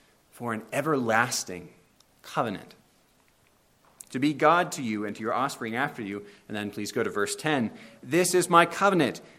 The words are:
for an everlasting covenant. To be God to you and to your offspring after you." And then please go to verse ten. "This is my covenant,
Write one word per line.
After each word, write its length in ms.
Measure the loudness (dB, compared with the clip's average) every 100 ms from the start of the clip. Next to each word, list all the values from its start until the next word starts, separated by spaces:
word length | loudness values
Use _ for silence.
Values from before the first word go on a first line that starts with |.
| _ _ _
for 220 | -12 -8
an 100 | -8 -6
everlasting 1000 | -4 0 0 2 2 2 -2 -6 -12 -14 -20 _ _ _ _
covenant. 540 | -10 -4 -4 -4 -12 -20 _ _ _ _ _ _ _ _ _ _ _ -20 -8
To 100 | 0
be 120 | 0
God 380 | 4 4 6 2
to 100 | -2
you 220 | -4 -2
and 120 | -4 -6
to 60 |
your 120 | -4
offspring 400 | -2 -2 -4 -6
after 260 | -4 -4 -4
you." 240 | -8 -8 -10 -20 -10
And 100 | -6
then 140 | -6
please 220 | -6 -6
go 100 | -2
to 80 | -2
verse 240 | 0 -2
ten. 380 | -2 -2 0 -2 -6 -20 -18
"This 320 | -2 0 4
is 140 | 2 6
my 160 | 6
covenant, 560 | 6 4 2 4 2 0 -12